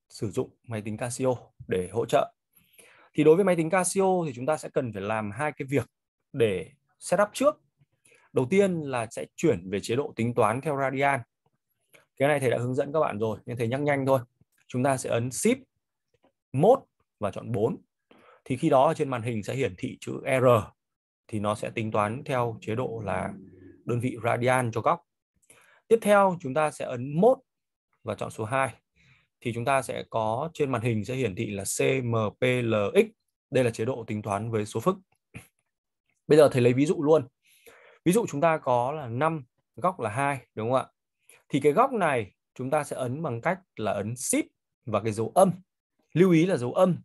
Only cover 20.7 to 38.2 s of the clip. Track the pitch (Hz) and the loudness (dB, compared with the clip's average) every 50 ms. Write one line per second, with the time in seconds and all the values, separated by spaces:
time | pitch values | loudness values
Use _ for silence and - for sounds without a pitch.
20.7 | _ _ _ _ _ _ _ _ _ _ _ - 113 104 101 104 107 - - 120 | _ _ _ _ _ _ _ _ _ _ _ -8 -6 -4 -2 -2 -2 -2 -4 -6
21.7 | - 120 110 110 110 110 104 117 120 143 151 - 135 123 120 120 110 - - 107 | -6 -6 -6 -2 0 0 0 0 -2 -6 -6 -4 -2 -2 -2 -2 -4 -8 -8 -6
22.7 | 107 120 - - 113 113 104 95 92 92 92 95 - - - - - - - - | -4 -4 -4 -6 -6 -8 -6 -4 -4 -4 -4 -6 -8 -12 -18 -20 -20 -20 -20 -20
23.7 | - _ - - 123 120 117 127 127 117 104 117 117 120 120 127 127 127 127 113 | -20 _ -6 -4 -4 -2 -2 -4 -6 -4 -2 -2 0 0 2 2 2 2 0 -2
24.7 | 107 117 - 147 170 - _ _ _ _ _ _ _ _ _ _ _ _ _ _ | -4 -2 0 0 0 -2 _ _ _ _ _ _ _ _ _ _ _ _ _ _
25.7 | _ _ _ - 220 220 220 202 208 202 196 190 175 170 - 131 131 151 156 151 | _ _ _ 0 0 2 4 6 6 6 6 4 2 -2 -6 -4 -2 0 0 0
26.7 | - - - - 131 120 123 143 147 160 208 247 269 262 _ _ _ _ _ _ | -2 -6 -8 -6 -6 -6 -6 -4 2 4 6 6 6 4 _ _ _ _ _ _
27.7 | _ _ _ _ _ _ - 107 101 - - - - - 110 104 135 135 135 123 | _ _ _ _ _ _ -8 -8 -6 -6 -6 -10 -8 -8 -6 -4 -2 -2 -2 -2
28.7 | - _ _ _ _ _ _ _ _ _ _ _ _ _ - 127 107 117 120 139 | -4 _ _ _ _ _ _ _ _ _ _ _ _ _ -8 -6 -6 -4 0 0
29.7 | 135 135 123 - 117 120 120 - - 113 110 110 113 127 156 170 - - 147 135 | 0 0 0 -2 -8 -8 -8 -6 -4 -2 -2 -2 -2 -4 -4 -6 -2 -2 -2 0
30.7 | 127 117 107 127 113 107 98 110 127 131 127 104 90 113 117 104 104 98 98 - | 0 -2 0 0 -2 -2 -4 -4 -4 -4 -4 -4 -4 -4 -6 -6 -6 -6 -6 -6
31.7 | - - 139 135 135 131 123 117 113 113 107 101 - - 127 127 123 123 120 113 | -2 0 0 2 0 0 -2 -2 0 0 0 -2 -2 -2 0 0 0 0 0 0
32.7 | 110 104 101 98 - 196 220 220 - _ _ _ _ _ _ - 139 131 123 117 | 0 0 0 2 2 2 2 2 -2 _ _ _ _ _ _ -2 0 0 0 0
33.7 | 113 - 110 123 135 127 113 - 110 107 107 110 98 101 110 117 113 107 107 107 | -2 -2 -4 -4 -4 -6 -6 -8 -8 -6 -4 -4 -4 -4 -4 -2 -2 -4 -4 -4
34.7 | - 113 - 180 202 - _ _ _ _ _ _ - - - _ _ _ _ _ | -6 -2 0 0 -2 -2 _ _ _ _ _ _ -20 -20 -20 _ _ _ _ _
35.7 | _ _ _ _ _ _ _ _ _ _ _ - 147 156 147 131 - 127 120 123 | _ _ _ _ _ _ _ _ _ _ _ 4 8 8 8 8 6 4 4 4
36.7 | 123 131 143 151 190 - 143 151 160 151 120 - _ _ _ _ _ _ _ - | 4 4 2 2 0 0 2 4 4 4 2 -2 _ _ _ _ _ _ _ -20
37.7 | - _ _ - _ _ - 160 185 240 | -20 _ _ -20 _ _ 0 2 2 2